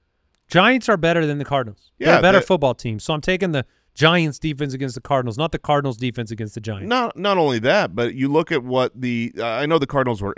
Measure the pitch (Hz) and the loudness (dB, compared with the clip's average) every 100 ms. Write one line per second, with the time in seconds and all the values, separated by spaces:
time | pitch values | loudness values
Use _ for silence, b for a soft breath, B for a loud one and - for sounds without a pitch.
0 | _ _ _ _ - 170 214 262 - 196 | _ _ _ _ 0 4 4 2 2 2
1 | 165 170 156 143 135 139 113 - _ - | 2 2 0 -2 -2 -2 -2 -10 _ -2
2 | - 165 175 196 165 185 139 120 120 107 | 4 6 6 4 4 2 2 0 -6 -6
3 | - 156 165 185 185 147 - _ _ - | -4 -4 -2 -2 0 -2 -4 _ _ 2
4 | 156 175 160 135 160 135 143 131 135 127 | 4 4 0 -2 -6 -4 -6 -6 -8 -8
5 | - 139 123 110 160 - - 147 139 110 | -2 0 0 -4 -4 -4 0 0 0 -4
6 | 127 113 110 113 107 - 110 98 185 254 | -6 -6 -10 -8 -10 -10 -10 -8 -2 -2
7 | 233 - 202 190 151 120 113 202 165 95 | -2 -4 0 2 2 2 2 2 0 -2
8 | 120 131 139 147 165 156 123 127 127 117 | -4 -2 0 0 0 -2 -2 -2 -2 -2
9 | 123 120 117 - 113 113 147 165 139 143 | -4 -4 -4 -6 -4 -2 0 0 0 -2
10 | 127 107 101 | -2 -2 -6